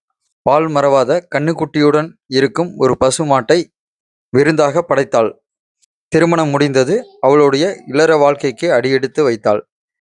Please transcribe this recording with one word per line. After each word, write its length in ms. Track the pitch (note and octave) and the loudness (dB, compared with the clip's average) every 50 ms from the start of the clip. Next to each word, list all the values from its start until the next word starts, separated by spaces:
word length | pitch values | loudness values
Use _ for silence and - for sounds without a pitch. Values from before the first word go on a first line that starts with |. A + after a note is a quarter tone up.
| _ _ _ _ _ _ _ _ - | _ _ _ _ _ _ _ _ -2
பால் 220 | B2 C#3 D3+ D#3+ D#3+ | 0 0 0 0 0
மறவாத 440 | D3+ C#3+ C#3+ C#3+ C3+ C3+ B2 A#2+ D3+ F3 - - | -2 0 0 2 2 2 2 0 -2 -2 -4 -4
கன்னுக்குட்டியுடன் 760 | - C#3 D3 D#3+ E3 - D#3+ C#3+ - D3+ D3 D3 C#3+ D3+ D#3 E3 - _ _ - | -6 -4 -2 -4 -4 -4 -6 -4 -2 0 2 2 2 0 -2 -4 -10 _ _ -6
இருக்கும் 420 | C3 C3 C3+ B2 - - F3 F3 - | -2 -2 -2 -2 -2 -4 -6 -6 -4
ஒரு 180 | - C3+ B2+ B2 - | -2 0 0 0 0
பசுமாட்டை 580 | C3 C3 - - D#3+ D3 C#3 C3 A#2 - D#3+ F3 - - _ _ _ _ _ _ _ _ _ _ _ _ | 0 -2 0 -2 -2 -2 -2 0 0 0 0 0 -2 -6 _ _ _ _ _ _ _ _ _ _ _ _
விருந்தாக 500 | - B2+ C#3+ D#3 D#3 D3+ D3+ C#3+ C3+ F3 | 0 0 2 2 2 0 0 0 0 -2
படைத்தாள். 480 | E3+ - C#3+ C3+ C#3 A#2 - A#2+ A2+ G2+ - _ _ _ _ _ _ _ _ _ _ _ _ _ _ - | -2 -2 -2 -2 -2 0 0 0 0 -2 -4 _ _ _ _ _ _ _ _ _ _ _ _ _ _ -2
திருமணம் 360 | - D#3+ E3 E3+ E3+ E3 D#3+ D3 | 0 0 2 2 0 0 0 0
முடிந்தது. 460 | C#3 C#3 D3 D3 C3 C3+ B2+ C3 F#3+ B3 B3 - _ _ | 0 0 0 0 0 0 0 0 -2 -4 -4 -8 _ _
அவளுடைய 440 | - C3+ C#3+ D3+ D3 C#3 C#3 C#3 D#3+ G3+ F#3+ - - | 0 2 4 4 4 2 2 0 -2 -2 -4 -8 -10
இல்லற 260 | - B2+ C#3+ D#3+ D#3+ D#3+ | -6 -2 0 2 2 2
வாழ்க்கைக்கு 500 | D3+ C#3+ C#3+ C#3+ C#3+ - C#3 A2+ - E3 E3+ | 2 2 2 0 0 -4 -6 -6 -4 -2 0
அடியெடுத்து 500 | D3+ A#2+ B2 C3 C3+ C3 C3 B2 - - | 0 0 0 0 -2 -2 -4 -4 -4 -2
வைத்தாள். 400 | D3+ C3 A#2 G#2+ - A2 G#2 G#2+ - _ _ _ _ _ _ _ | -2 0 -2 -2 -2 -2 -2 -2 -4 _ _ _ _ _ _ _